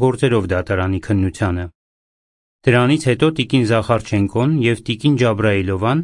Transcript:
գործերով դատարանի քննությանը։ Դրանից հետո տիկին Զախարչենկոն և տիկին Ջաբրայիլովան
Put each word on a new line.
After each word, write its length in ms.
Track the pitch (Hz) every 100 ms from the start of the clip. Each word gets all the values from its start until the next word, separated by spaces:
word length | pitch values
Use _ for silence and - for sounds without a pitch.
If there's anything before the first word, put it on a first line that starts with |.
գործերով 440 | 127 120 139 117 92
դատարանի 500 | 90 90 95 92 95
քննությանը։ 680 | - 101 95 - 95 90 87 _ _ _ _ _ _ _ _ _ -
Դրանից 380 | 123 123 151 135
հետո 220 | 120 156 160
տիկին 280 | 120 135 110
Զախարչենկոն 840 | 113 101 113 107 104 98 113 135 156 117
և 120 | 113
տիկին 360 | - 113 147 135
Ջաբրայիլովան 800 | 123 104 107 101 95 95 110 147